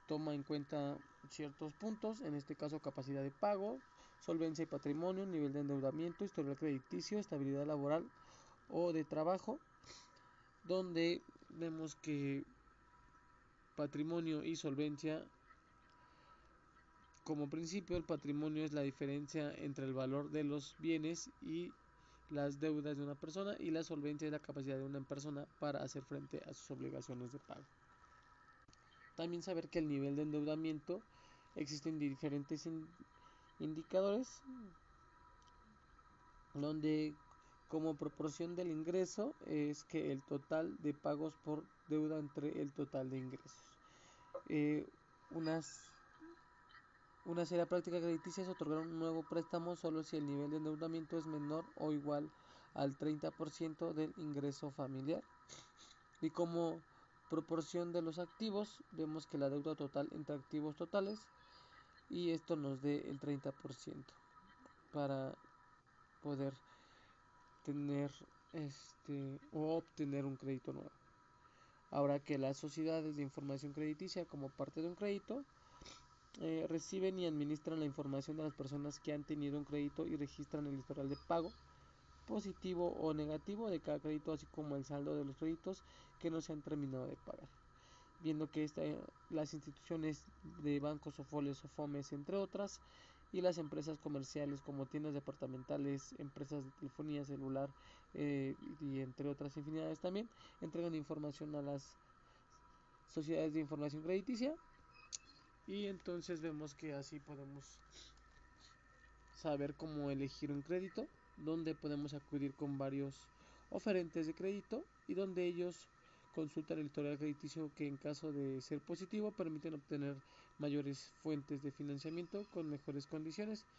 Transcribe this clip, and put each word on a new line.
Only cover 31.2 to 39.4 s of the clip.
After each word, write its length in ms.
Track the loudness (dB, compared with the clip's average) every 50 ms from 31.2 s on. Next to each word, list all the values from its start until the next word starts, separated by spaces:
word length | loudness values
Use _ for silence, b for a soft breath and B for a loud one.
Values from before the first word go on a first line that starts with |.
| B B B B B B B
existen 420 | -4 -2 -2 -2 -2 -2 0 2 4
diferentes 680 | 2 2 2 2 0 0 0 0 0 -2 -4 -2 -2
in-, 200 | -4 -4 -4 -6 -8 -14 -18 -20 -20 -20 B B B B B B B B -4
indicadores, 720 | -2 -2 -2 -2 -2 2 4 4 6 6 4 2 2 -2 -6 -16 -14 -14 -14 -12 -12 -14 -16 -18 -20 -20 -20 -20 -20 -20 -20 -20 -20 -20 -20 -20 -20 -20 -20 -20 -20 -20 -20 -20 -20 -20 -20 -20 -20 -20 -20 -20 -20 -20 -20 -20 -18 -10 -4
donde 600 | -2 0 0 2 4 4 6 6 6 4 2 -2 -6 -14 -20 -20 -20 B B B B -8 -2
como 260 | 0 2 2 2 2
proporción 640 | 2 0 -2 -2 0 -2 0 0 0 -2 -2 0
del 140 | 0 0 0
ingreso 640 | 0 0 2 4 4 4 4 4 2 0 0 0 -2 -4